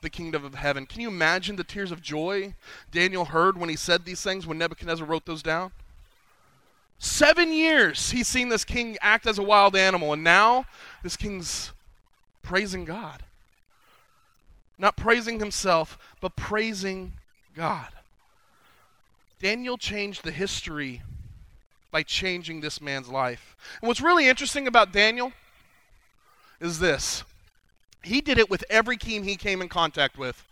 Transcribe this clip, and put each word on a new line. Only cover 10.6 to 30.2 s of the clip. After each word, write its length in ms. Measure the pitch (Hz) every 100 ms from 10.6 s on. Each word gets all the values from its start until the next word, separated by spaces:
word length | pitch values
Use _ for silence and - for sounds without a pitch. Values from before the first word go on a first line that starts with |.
| 262 - - -
this 120 | 180 -
king's 560 | 208 190 160 - - - _ _ _ _ _ _
praising 400 | - 180 208 185
God. 400 | 165 190 185 151 - _ _ _ _ _ _ _ _ _ _ _ _ - _ _
Not 160 | 196 -
praising 440 | 214 240 226 226
himself, 600 | 208 - 196 165 160 - - _
but 140 | 190 -
praising 800 | - 214 226 202 190 190 185 - _ _ _ 151
God. 340 | 160 165 120 - _ _ _ _ _ _ _ _ _ _ _ _ _ _
Daniel 360 | 185 226 247 247
changed 460 | - 208 202 190
the 80 | 160
history 720 | 156 196 - - 151 139 120 - - - - - - _ _ _
by 100 | 156
changing 600 | 156 - 185 180 165 160
this 200 | 151 -
man's 280 | 147 139 123
life. 460 | 135 127 120 - _ - -
And 60 | 226
what's 140 | 240
really 260 | 294 349 269
interesting 400 | 254 277 294 269
about 260 | 233 202
Daniel 400 | 202 214 240 247 - _ _ _ _ _ _ _ _ _ _ _ _
is 200 | 170 160
this. 440 | 180 135 - - - _ _ _ _ _ _ _
He 180 | 170 247
did 160 | 294 320
it 120 | 214
with 140 | 185 -
every 260 | 220 226 240
king 280 | 226 214 196
he 100 | 196
came 260 | 208 190
in 60 | 180
contact 500 | 180 160 151 139
with. 280 | -